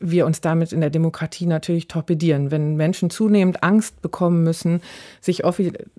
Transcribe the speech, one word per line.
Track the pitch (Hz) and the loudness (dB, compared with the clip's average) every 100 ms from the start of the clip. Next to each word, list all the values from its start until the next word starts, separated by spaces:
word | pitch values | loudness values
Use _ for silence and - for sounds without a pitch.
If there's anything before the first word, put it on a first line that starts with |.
wir | 175 175 165 | -2 2 2
uns | 156 | 0
damit | 160 165 165 | 0 0 0
in | 170 | 0
der | 151 | 0
Demokratie | 160 165 - 160 - 175 | 0 -2 -2 -10 -4 -2
natürlich | 160 - 170 - | -2 0 -4 -2
torpedieren. | 165 151 160 165 139 139 | -6 -2 0 2 0 0
Wenn | 151 151 156 | 0 0 0
Menschen | 156 185 175 | 0 0 -2
zunehmend | - 220 208 185 - | 0 2 4 4 2
Angst | 170 214 220 - | 2 2 2 -8
bekommen | 170 - 175 170 | -10 0 2 4
müssen, | 165 165 170 170 - - - - | 2 0 0 -2 -4 -20 -20 -8
sich | - 175 175 | -4 0 0
offi-, | 180 180 - - | 0 -2 -4 -16